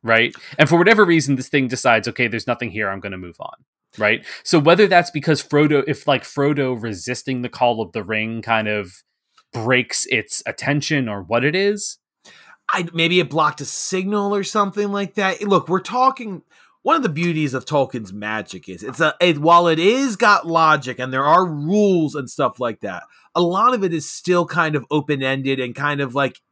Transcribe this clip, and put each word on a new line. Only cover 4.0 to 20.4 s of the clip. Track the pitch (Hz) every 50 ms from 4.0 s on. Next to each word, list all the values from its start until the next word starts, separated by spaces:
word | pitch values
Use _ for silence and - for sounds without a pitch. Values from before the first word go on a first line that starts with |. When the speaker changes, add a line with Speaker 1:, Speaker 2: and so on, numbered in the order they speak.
| 107 104 113 - - - - - _
Speaker 1:
So | - 180 160
whether | 139 160 175 180 214
that's | 190 185 175 170 -
because | - 151 - 170 156 131 -
Frodo, | _ - 147 151 147 151 139 -
if, | 151 147 - -
like, | 156 139 127 -
Frodo | - - 147 139 147 151 143 139 127 127 113
resisting | 110 117 104 87 - 123 123 - - - 131 123
the | 123 120
call | - - 127 120 117 110
of | 110 -
the | - 110 101
ring | 92 110 107 110 110 113 113
kind | - 113 113 110 107 107
of | 107 104 98 90 - - _ _ _ _ _ _ _ _ _ _
breaks | - 120 110 120 131 127 123 - - - -
its | - 131 113 104 - - - -
attention | 113 110 - - 139 143 147 - - 160 143 127 113
or | 104 101
what | 92 82 113 117 123
it | 135 151
is, | 185 196 202 214 202 - - - _ _ _ _ _ _ - - - - - - _ _ - -
Speaker 2:
I, | - 180 170 170
maybe | 165 165 165 180 180
it | 165 139
blocked | 139 160 151 147 143 -
a | 143
signal | - - - - - 190 185 190 196 208 208 202 202 208
or | 202 196
something | - - 214 202 196 - 208 208 202 202
like | 202 202 190 _
that. | 208 196 190 185 -
Look, | 202 202 196 175 -
we're | - 180 185
talking, | 185 - 220 247 254 262 262 - 247 214 190 151 _ _ _ _ _ _ _ _ _
one | 262 320
of | 330 262
the | 196
beauties | 147 156 175 175 165 156 151 139 123
of | 131 -
Tolkien's | - 156 143 135 127 - 123 110 92 95
magic | 104 104 107 110 110 98 - - 90 - 95
is | 92 87
it's | 98 123 123 -
a, | 165 156 - _
it, | 175 180 160 143
while | 147 165 170 175 175
it | 170 160
is | 156 165 196 233 262 277 262 208
got | - 240 214 196 185